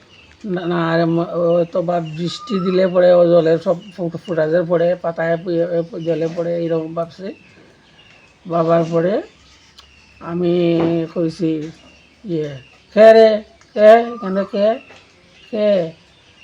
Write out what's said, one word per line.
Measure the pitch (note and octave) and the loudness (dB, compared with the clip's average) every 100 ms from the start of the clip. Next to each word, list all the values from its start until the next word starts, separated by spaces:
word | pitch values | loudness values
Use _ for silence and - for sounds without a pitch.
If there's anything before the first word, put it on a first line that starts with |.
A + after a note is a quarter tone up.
| _ - - - G#3+ | _ -20 -20 -16 -8
না, | F3 E3+ | -6 -4
না, | F3 E3 | -2 0
আরে | E3 E3 | 0 0
ম-, | E3 F3 E3+ E3+ F3 | -2 -2 -2 0 0
হয়তো | E3+ F#3+ | 0 -2
বা | E3+ F3 | -2 -4
বৃষ্টি | D#3+ D#3 F3 - - F#3+ | -6 -8 -8 -8 -6 -4
দিলে | F#3 F3+ F#3 | -2 0 0
পরে | F3+ F3+ | 2 4
ও | F3 E3+ | 4 4
জলের | E3+ D#3+ E3 | 4 2 0
সব | F#3 F3 G3+ F#3+ | -2 -4 -8 -10
ফু-, | E3+ E3 | -10 -10
ফুটাজের | - D#3+ D#3 E3+ | -6 -4 0 0
পরে | E3+ E3+ E3+ F3+ | 0 0 0 -2
পাতায় | E3+ E3+ E3 E3 | -4 -4 -4 -4
পুয়ে-, | F3+ E3+ E3+ | -4 -4 -2
এ, | E3+ E3 F#3+ | -4 -6 -8
জলে | D#3+ D#3 E3 E3+ | -6 -4 -4 -4
পড়ে, | E3+ E3+ | -6 -4
এইরকম | E3 E3 D#3+ | -4 -4 -6
ভাবছে। | E3 E3 - F#3+ - _ _ - _ _ _ _ _ _ _ - | -8 -10 -12 -16 -16 _ _ -20 _ _ _ _ _ _ _ -6
ভাবার | E3+ E3 E3+ E3 | -2 2 0 0
পরে | E3 F3 A#3+ G#4+ _ _ _ _ - - _ _ _ | -2 0 -2 -6 _ _ _ _ -20 -20 _ _ _
আমি | D#3+ E3+ F3 F3 E3+ E3 E3 E3+ D#3+ F3+ | -10 -4 -2 0 0 0 0 -2 -4 -4
কইছি, | E3 - D#3+ D#3+ D#3 - - _ _ _ A3 | -6 -4 -4 -4 -8 -14 -20 _ _ _ -8
"ইয়ে, | E3 D3 C3+ - _ _ | -6 -6 -12 -20 _ _
কে | G#3+ A3 | 6 8
রে? | A3 A3 G#3+ - _ _ | 10 6 4 -6 _ _
কে? | G#3+ G#3+ | 4 6
এখানে | A#3 A#3+ A#3+ F#3+ F#3+ F#3+ | 6 4 -6 -6 -6 -4
কে? | G3+ G#3 B3+ - - - _ _ _ - | -2 0 -2 -8 -20 -20 _ _ _ -12
কে?" | A3 G#3 G3 E3 D#3+ _ _ _ _ | -4 0 0 -2 -8 _ _ _ _